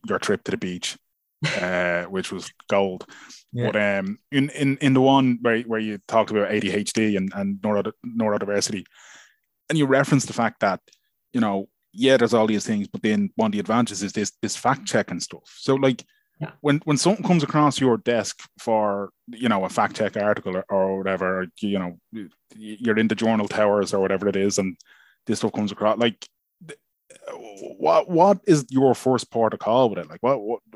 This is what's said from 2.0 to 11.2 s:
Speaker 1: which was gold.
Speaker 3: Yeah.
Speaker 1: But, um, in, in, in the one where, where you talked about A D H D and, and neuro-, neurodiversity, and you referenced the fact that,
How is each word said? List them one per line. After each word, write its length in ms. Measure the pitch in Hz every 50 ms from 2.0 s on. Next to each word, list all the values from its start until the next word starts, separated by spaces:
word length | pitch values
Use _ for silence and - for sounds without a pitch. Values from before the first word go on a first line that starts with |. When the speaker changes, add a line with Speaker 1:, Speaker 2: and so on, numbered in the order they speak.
| 87
Speaker 1:
which 260 | 87 98 95 92 -
was 220 | 101 90 82 - - _ _ -
gold. 360 | 104 101 98 95 92 90 - - - - - - - - _ _ -
Speaker 3:
Yeah. 200 | 123 120 107 101
Speaker 1:
But, 40 | 107 104
um, 360 | 101 101 98 95 95 107 - _ _
in, 180 | 139 139 135 143
in, 260 | - 143 143 139 135
in 180 | 135 151 135 131
the 60 | 131
one 400 | 131 135 135 135 131 127 123 117 120
where, 180 | 120 113 113 123
where 180 | 113 113 110
you 180 | 110 107 104 98 -
talked 240 | - - 113 107 -
about 220 | 107 104 101 98 104
A 80 | 107
D 100 | 101 95
H 220 | 98 104 101 - -
D 240 | 113 110 107 101
and, 160 | 95 95 98 -
and 240 | 101 98 98 101 98 98
neuro-, 280 | 107 104 101 95 110 - _ -
neurodiversity, 800 | 123 113 117 113 107 104 104 98 98 101 101 95 - 107 95 87 - _ _ - - - - - _ _ _ _ _ _ _ _ -
and 80 | 156
you 100 | 160 143
referenced 420 | 135 135 135 143 - - 135 - -
the 60 | -
fact 260 | - 117 110 - _
that, 180 | 113 101 92 - - _ _ _ _ _ _ _